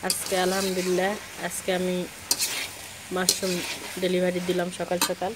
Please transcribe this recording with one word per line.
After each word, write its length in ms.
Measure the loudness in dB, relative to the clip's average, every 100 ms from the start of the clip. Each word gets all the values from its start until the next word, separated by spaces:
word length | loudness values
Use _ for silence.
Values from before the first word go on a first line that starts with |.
| -2
আজকে, 280 | -4 0 2
আলহামদুলিল্লাহ। 640 | 4 4 2 2 2 4 4 0 -6 -6 -6
আজকে 240 | -4 0 2
আমি 180 | 2 0 -2 -8 -2 0 0 -2 -6 -10 -12 -14 -4 0
মাশরুম 360 | 2 2 2 0 -2 -6 -8 0
delivery 380 | 2 4 4 2 0
দিলাম 200 | 0 0 -2
সকাল 200 | -2 0 0
সকাল। 240 | 0 -4